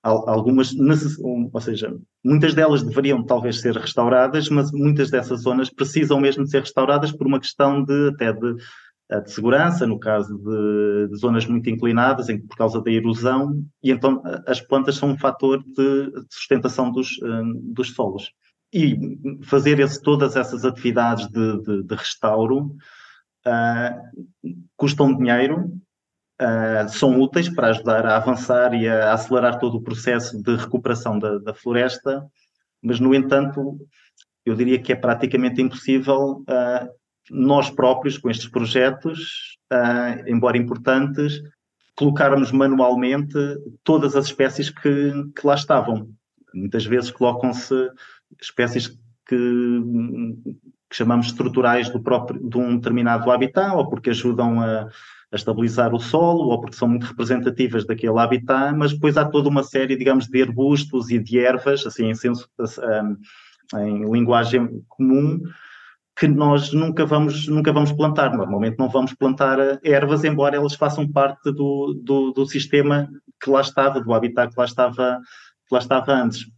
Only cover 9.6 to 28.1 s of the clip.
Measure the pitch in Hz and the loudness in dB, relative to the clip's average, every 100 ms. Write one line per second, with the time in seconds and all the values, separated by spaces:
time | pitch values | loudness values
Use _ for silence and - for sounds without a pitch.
9.6 | 170 170 117 107 110 107 104 101 104 107 | 2 0 -2 -2 -2 -2 -2 -8 -6 -2
10.6 | 104 104 104 101 104 101 120 113 113 120 | 0 0 0 0 -2 -2 0 0 0 -2
11.6 | 117 113 117 117 123 135 120 104 - - | -2 -2 0 2 2 0 -2 -6 -8 -2
12.6 | 113 113 117 113 113 110 123 131 143 147 | -2 0 0 0 0 -2 0 0 -2 -4
13.6 | 147 _ 131 127 135 131 - - - 123 | -8 _ -2 2 2 0 -4 -10 -4 -6
14.6 | - 135 135 143 143 135 135 131 135 135 | 0 0 0 -2 -2 0 -2 0 0 0
15.6 | 135 131 135 139 139 131 - - - 127 | -4 0 2 2 -2 -10 -16 -16 -2 0
16.6 | 120 117 123 123 127 - 123 113 113 123 | 0 -2 -2 -2 -6 -6 -6 -4 -4 -6
17.6 | 127 117 120 - 107 98 - _ _ _ | -8 -6 -6 -4 -6 -6 -12 _ _ _
18.6 | _ 190 147 110 123 - 135 139 - 139 | _ 0 0 0 -6 -8 -12 -12 0 2
19.6 | 147 147 139 143 - 143 139 135 120 120 | 4 4 2 0 0 2 2 0 -4 -2
20.6 | 127 113 123 117 117 113 101 113 110 104 | -4 -2 -2 0 0 -2 -4 -2 -2 -2
21.6 | - 101 92 107 - - 113 110 113 135 | -4 -6 -4 -8 -8 -4 -2 0 0 -2
22.6 | 147 147 - - - _ _ _ 123 117 | -4 -12 -20 -20 -20 _ _ _ -4 0
23.6 | 117 117 120 123 - - - _ - - | 0 -2 -4 -8 -16 -20 -20 _ -14 -14
24.6 | - - 143 147 139 127 123 120 139 165 | -18 -2 -2 2 2 2 2 2 2 0
25.6 | 175 - _ _ _ _ _ _ 123 113 | -6 -10 _ _ _ _ _ _ -2 0
26.6 | 110 110 107 - 135 127 135 170 175 - | 0 -2 -2 0 2 4 2 0 -2 0
27.6 | 117 113 113 113 113 | 0 0 0 0 2